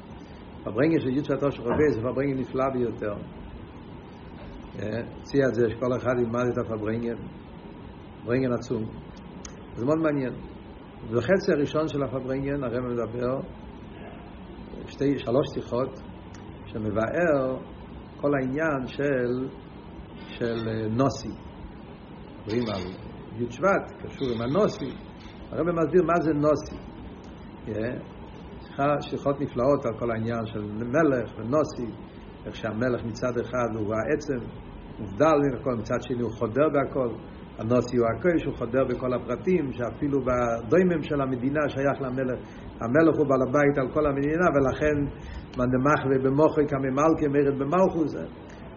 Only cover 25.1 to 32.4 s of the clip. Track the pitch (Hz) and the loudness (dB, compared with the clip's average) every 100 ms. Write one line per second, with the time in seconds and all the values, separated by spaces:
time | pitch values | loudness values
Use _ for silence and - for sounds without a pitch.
25.1 | - - - - 117 165 165 156 175 160 | -16 -16 -14 -8 -2 0 2 4 6 6
26.1 | 170 151 147 147 143 - - - - - | 4 4 4 4 4 0 -10 -12 -12 -12
27.1 | - - - - - - 107 117 - - | -14 -14 -14 -14 -12 -6 -4 -2 -4 -10
28.1 | - - - - - - - 143 143 - | -14 -14 -14 -14 -14 -10 0 2 2 0
29.1 | 131 139 143 139 131 127 139 120 107 120 | -2 0 0 -2 2 4 4 2 -2 -2
30.1 | 110 113 117 110 110 104 107 120 139 160 | 0 0 -2 -2 -4 -6 -4 0 4 4
31.1 | 127 110 - 110 151 139 - 113 101 - | 4 0 -6 0 2 2 -2 -8 -8 -12
32.1 | - - - | -14 -14 -12